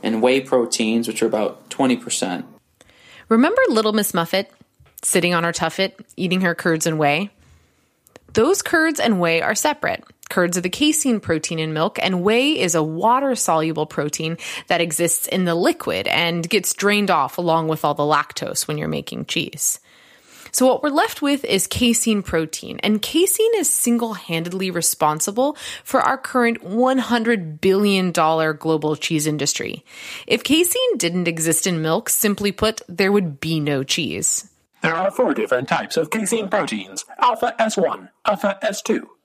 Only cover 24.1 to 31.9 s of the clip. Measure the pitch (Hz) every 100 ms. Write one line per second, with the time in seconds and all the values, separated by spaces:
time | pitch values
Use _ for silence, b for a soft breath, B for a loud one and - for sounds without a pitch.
24.1 | 202 - 165 165 190 190 170 160 - 151
25.1 | 151 - 208 269 302 B B - 262 -
26.1 | 262 - 247 233 233 175 208 254 262 220
27.1 | 233 226 233 165 151 - 196 202 190 185
28.1 | 175 160 160 160 151 160 156 156 151 -
29.1 | 160 156 151 143 - - - B B B
30.1 | B B 214 - 311 349 494 508 349 175
31.1 | 175 170 165 160 156 196 170 156